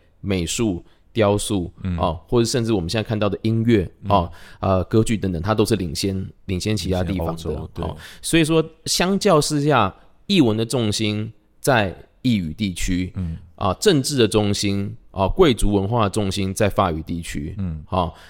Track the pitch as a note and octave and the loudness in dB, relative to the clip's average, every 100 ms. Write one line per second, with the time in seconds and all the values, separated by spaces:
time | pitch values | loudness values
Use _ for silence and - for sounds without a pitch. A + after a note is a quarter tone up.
0 | _ _ G2 F#2+ E2 - A2+ E2+ - _ | _ _ -4 -2 -2 -2 -2 -2 -8 _
1 | _ - G2+ G#2 - G2+ E2+ - F#2+ F2 | _ 0 2 2 0 -2 -4 -6 -6 -2
2 | F#2 E2 - A#2+ A#2 B2+ A2+ G#2+ E2 A2 | -2 -4 0 0 2 0 0 -2 0 -4
3 | G#2 G#2+ G#2 G2 A2 A2+ A2+ A2 E2+ - | -2 0 0 0 -2 0 4 4 2 -6
4 | F#2+ G2 E2 - - - F#2+ F#2+ F2 A2 | 0 2 0 -8 -18 -4 0 0 2 2
5 | A2+ G#2+ F#2+ E2 G2 A2 G#2 G2+ F2+ - | 2 0 -2 -4 -2 2 2 2 -2 -4
6 | G2 F#2+ - - - F2+ G#2+ G#2+ E2+ F#2 | -4 -4 -8 -12 -6 -4 -2 -4 -2 -2
7 | F2 F#2+ E2 E2 E2 D#2 D#2+ - F2 - | -2 -4 -4 -6 -8 -8 -8 -8 -8 -8
8 | - - - E3 D#3 D#3+ D#3+ - - - | -16 -12 0 2 4 2 0 -6 -6 -2
9 | F3+ G3 G3+ D#3+ D3 D3+ D3 C3 G2 - | 0 2 4 4 2 0 2 4 2 -2
10 | - _ - E3 A#2+ A2 A2+ C3 G#2+ G#2 | -20 _ 0 4 4 2 -2 0 0 0
11 | G#2+ G#2 G#2+ - _ _ - A#2+ F#2+ - | -2 -2 -6 -12 _ _ 0 2 2 -4
12 | - _ B2+ G#2+ E2 - G2+ E2+ - F2+ | -20 _ 0 0 -2 -4 -4 -2 -2 -2
13 | F2+ F#2+ F2 D#2+ - - G2 - G#3+ D3+ | -2 -4 -6 -8 -12 -4 -4 2 2 2
14 | C3 C#3 A2 A2 G#2 G2+ G#2 G2 G2+ A2+ | 0 2 4 4 0 0 -2 -2 -6 -10
15 | - - F#2+ - F3 A2 G#2 G2+ G2 A#2+ | -10 -2 0 4 4 4 2 2 0 0
16 | G2+ G#2+ G2 F#2+ F#2+ F#2+ G#2 - F#2+ D#2+ | 0 0 -2 -2 -4 0 0 2 0 -2
17 | D#2 E2+ E2+ E2 D#2 F#2+ F#2 D#2 D2 F#2 | -6 -10 -8 -8 -8 -6 -6 -8 -4 -2
18 | E2+ - | -2 -6